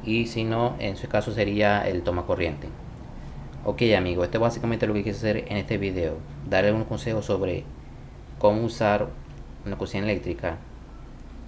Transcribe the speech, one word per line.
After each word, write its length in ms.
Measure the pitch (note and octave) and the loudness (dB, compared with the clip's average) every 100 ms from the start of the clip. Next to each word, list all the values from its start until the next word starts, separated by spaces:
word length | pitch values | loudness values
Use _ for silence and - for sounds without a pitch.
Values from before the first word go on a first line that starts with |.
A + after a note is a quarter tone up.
y 220 | - A2 A#2 | 2 2 2
si 180 | A#2+ | 0
no, 300 | G#2+ A2+ A#2+ A#2+ | 0 2 2 0
en 180 | G#2 G2 | -4 -4
su 120 | - | 0
caso 240 | G#2+ G#2 | 0 0
sería 540 | G#2 G2+ G#2 G#2+ G#2 F#2+ | 0 2 4 4 4 2
el 160 | F2+ | 0
tomacorriente. 680 | F2 F2+ E2+ F2+ E2 C#2+ D2 - - - - - - - - - | 0 -2 0 0 0 -2 -10 -12 -12 -12 -12 -12 -10 -10 -10 -6
Ok, 180 | - - A#2 G2+ | -4 2 6 6
amigos, 280 | F2+ F2 | 4 2
esto 140 | F2 A2 | 2 4
es 40 | |
básicamente 440 | A#2 - A2+ A2+ A2 | 2 2 0 0 2
lo 80 | |
que 100 | G#2 | 2
quise 120 | G#2 G2 | 0 0
hacer 280 | A2 G2+ - | 0 0 0
en 80 | G2+ | -4
este 220 | F#2+ G#2+ | 0 0
video, 400 | G2 F#2 E2 D#2 - - - | 0 0 0 -2 -8 -10 0
darles 260 | F#2+ G2+ | 4 6
unos 140 | A2 A2 | 4 0
consejos 360 | G#2+ A#2 A2 | -2 0 -2
sobre 400 | G2+ F#2+ F#2+ F2 - - - - - - - - | 0 0 2 -2 -4 -12 -14 -14 -14 -14 -14 4
cómo 260 | G#2 G#2+ | 6 6
usar 440 | A2+ - G#2+ G#2 - - - - - - | 2 2 4 4 2 -6 -12 -14 -14 -10
una 120 | G2+ G2 | -6 -4
cocina 280 | F#2+ G2+ | -4 -2
eléctrica. 520 | G#2 F#2+ F2+ F2 F2+ E2 - - - - - - - - | 0 0 -2 -4 -4 -4 -10 -16 -16 -16 -14 -14 -14 -14